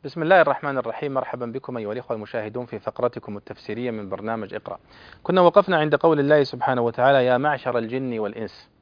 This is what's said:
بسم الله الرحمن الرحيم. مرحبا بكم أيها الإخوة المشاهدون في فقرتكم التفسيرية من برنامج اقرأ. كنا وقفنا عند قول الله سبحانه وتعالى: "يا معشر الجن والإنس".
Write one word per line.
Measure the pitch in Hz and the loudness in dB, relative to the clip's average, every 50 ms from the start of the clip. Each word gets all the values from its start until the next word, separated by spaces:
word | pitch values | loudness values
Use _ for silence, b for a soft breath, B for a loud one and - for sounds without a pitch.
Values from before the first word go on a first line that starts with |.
| - | -12
بسم | 143 - 170 | -10 -8 -4
الله | 156 160 190 180 | 2 6 6 6
الرحمن | 156 143 135 - - 143 135 | 6 6 2 -2 -4 -4 -2
الرحيم. | 131 117 117 110 - 151 143 135 | -2 -4 -4 -6 -6 -8 -4 -4
مرحبا | 131 127 - - 123 120 | -4 -4 -4 -8 -8 -8
بكم | 117 113 131 - - 127 | -8 -8 -10 -10 -8 -8
أيها | 117 107 101 | -8 -6 -6
الإخوة | 107 123 120 - 120 | -8 -8 -6 -6 -8
المشاهدون | 107 104 - - 117 107 107 110 123 123 | -8 -6 -8 -8 -8 -8 -6 -8 -10 -10
في | 113 120 107 | -10 -12 -8
فقرتكم | _ - - - 120 120 - 117 - - 104 | _ -8 -4 -2 -4 -2 -2 -6 -12 -10 -12
التفسيرية | 101 _ - 104 - - - 104 113 123 123 | -12 _ -16 -18 -14 -10 -10 -8 -6 -6 -6
من | 113 107 101 95 | -6 -8 -8 -10
برنامج | 95 92 104 110 113 113 104 95 - | -10 -8 -6 -6 -6 -6 -6 -8 -10
اقرأ. | 107 _ - - - B B B B B B B B B | -12 _ -12 -14 -14 B B B B B B B B B
كنا | - 175 185 | 0 4 6
وقفنا | 180 175 - 208 196 190 180 | 6 6 6 4 4 4 0
عند | 156 151 156 147 | 2 2 2 2
قول | 139 - 170 160 147 | 4 4 4 4 4
الله | 139 143 151 151 139 | 4 4 6 4 4
سبحانه | - - 127 - - 127 123 | 0 -2 -4 -2 -2 0 0
وتعالى: | 117 117 113 - 123 135 139 135 123 | 0 -2 0 2 4 4 6 4 4
"يا | 127 123 | 4 2
معشر | 123 139 151 147 127 - 127 120 | 2 2 -2 -2 -2 -4 -2 -2
الجن | 120 113 110 123 131 135 127 120 110 | -2 -2 -2 -6 -6 -4 -4 -4 -4
والإنس". | 107 101 - 113 110 98 - - - _ _ _ | -4 -6 -6 -8 -10 -10 -10 -16 -20 _ _ _